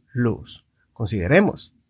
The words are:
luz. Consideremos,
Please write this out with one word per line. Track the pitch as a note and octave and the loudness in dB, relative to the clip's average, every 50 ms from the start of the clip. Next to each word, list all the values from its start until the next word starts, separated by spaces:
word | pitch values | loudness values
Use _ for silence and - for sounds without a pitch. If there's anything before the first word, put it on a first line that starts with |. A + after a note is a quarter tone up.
| _ _ | _ _
luz. | - B2+ A#2+ A#2 G#2+ - - - - - _ _ _ _ _ _ | -2 0 0 0 0 -2 -8 -14 -20 -20 _ _ _ _ _ _
Consideremos, | _ - A2+ G2+ - G2+ E2+ F2 C#3+ F#3 G#3 F#3 - - - - _ _ _ | _ -8 -6 -4 -2 -2 0 4 4 4 4 4 0 -4 -10 -20 _ _ _